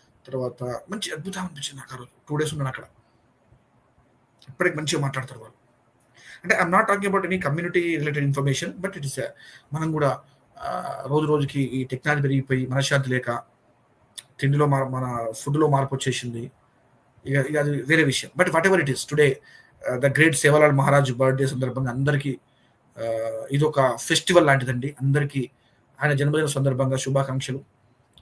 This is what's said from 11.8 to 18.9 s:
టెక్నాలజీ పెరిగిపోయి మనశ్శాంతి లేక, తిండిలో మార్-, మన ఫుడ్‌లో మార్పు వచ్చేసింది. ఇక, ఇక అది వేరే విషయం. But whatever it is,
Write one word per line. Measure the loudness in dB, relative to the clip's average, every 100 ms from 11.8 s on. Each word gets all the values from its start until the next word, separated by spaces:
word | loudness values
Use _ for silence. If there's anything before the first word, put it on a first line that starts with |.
టెక్నాలజీ | -6 -4 -2 0
పెరిగిపోయి | 2 0 0 -2 0
మనశ్శాంతి | -2 0 0 0
లేక, | -2 -2 -6 -8 _ _ _ _ _ _ -18 -16 -2
తిండిలో | 0 2 4
మార్-, | 2 0
మన | -4 -4 -4 -6
ఫుడ్‌లో | -6 -2 2 4
మార్పు | 4 2 -2
వచ్చేసింది. | -2 -2 -4 -8 -10 -14 _ _ _ _ _ _ -2
ఇక, | 0 0
ఇక | 0
అది | 0 -2
వేరే | 2 4
విషయం. | 4 0 -2 0
But | 2
whatever | 2 4 4
it |
is, | 2